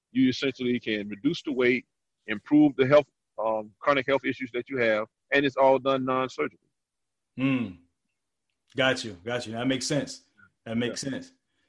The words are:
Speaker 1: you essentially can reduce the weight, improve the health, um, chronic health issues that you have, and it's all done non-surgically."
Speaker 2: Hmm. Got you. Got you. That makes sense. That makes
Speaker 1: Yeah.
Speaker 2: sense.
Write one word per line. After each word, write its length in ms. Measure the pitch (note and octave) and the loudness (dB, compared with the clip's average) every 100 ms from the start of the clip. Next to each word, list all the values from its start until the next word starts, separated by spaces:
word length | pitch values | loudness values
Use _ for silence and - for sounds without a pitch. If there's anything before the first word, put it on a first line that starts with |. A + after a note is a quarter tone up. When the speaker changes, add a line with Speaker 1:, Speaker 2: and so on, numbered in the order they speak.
| _ | _
Speaker 1:
you 180 | B2+ C3 | 2 2
essentially 500 | B2 C#3 B2+ B2 A#2+ | 2 -4 -2 -2 -2
can 280 | - G#2+ G#2 | -2 -6 -6
reduce 320 | G#2 C#3 E3+ | -4 -4 -2
the 120 | - | -4
weight, 320 | B2+ B2 B2+ - _ _ _ - | 0 0 0 -6 _ _ _ -10
improve 460 | G#2+ - D3+ D3+ C3+ | -10 2 4 6 4
the 100 | C3 | 6
health, 220 | D3 C#3 _ _ - | 6 4 _ _ -6
um, 280 | A2 A2 G#2+ _ | -2 -2 -6 _
chronic 260 | - C#3 B2 | 0 0 0
health 200 | C3+ C3+ | 0 -2
issues 260 | C3+ B2+ | -6 -8
that 160 | A#2+ B2 | -8 -6
you 80 | C3+ | -2
have, 300 | A2+ G#2+ A2 _ _ | 0 0 -2 _ _
and 100 | C#3+ | 0
it's 140 | C#3+ C3 | 0 4
all 220 | C3+ C3+ | 4 4
done 260 | C3 C3+ C3 | 2 0 0
non-surgically." 600 | C3 C3 - D3 - _ _ _ _ _ _ _ - | -2 -4 -4 -6 -8 _ _ _ _ _ _ _ -4
Speaker 2:
Hmm. 280 | C3+ C3 G#2 F2 _ _ _ _ _ _ _ _ _ C#3 | -2 -2 -4 -10 _ _ _ _ _ _ _ _ _ 0
Got 280 | C3 B2+ | 0 0
you. 140 | A2+ F2 G#2 | -6 -12 -8
Got 200 | A#2+ G#2+ | -6 -6
you. 60 | |
That 140 | A2+ C3 | -4 -2
makes 180 | C3 - | -2 -2
sense. 360 | D3 C3 - _ _ _ _ - | -4 -4 -12 _ _ _ _ -8
That 120 | A2+ | -4
makes 260 | A#2+ - | -4 -6
Speaker 1:
Yeah. 80 | C#3 | -8
Speaker 2:
sense. 200 | C3 - _ _ _ | -10 -12 _ _ _